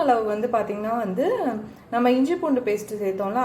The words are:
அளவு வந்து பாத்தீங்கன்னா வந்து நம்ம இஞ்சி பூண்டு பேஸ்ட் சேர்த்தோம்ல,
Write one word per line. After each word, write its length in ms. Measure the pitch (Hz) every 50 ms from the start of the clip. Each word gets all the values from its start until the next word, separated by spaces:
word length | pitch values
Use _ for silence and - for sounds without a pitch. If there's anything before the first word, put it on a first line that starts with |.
அளவு 200 | 330 277 247 226 220 214
வந்து 180 | 208 214 220 226 226
பாத்தீங்கன்னா 380 | 226 208 - 208 208 214 214 233 240 226
வந்து 200 | 196 185 202 277 370 508 466 359 269 220 214 214 - - - - -
நம்ம 180 | - 233 247 247 247
இஞ்சி 180 | 254 269 269 359 349
பூண்டு 200 | 330 311 269 247 247
பேஸ்ட் 260 | 214 208 202 208 - 220 208
சேர்த்தோம்ல, 400 | 208 190 190 190 202 196 208 247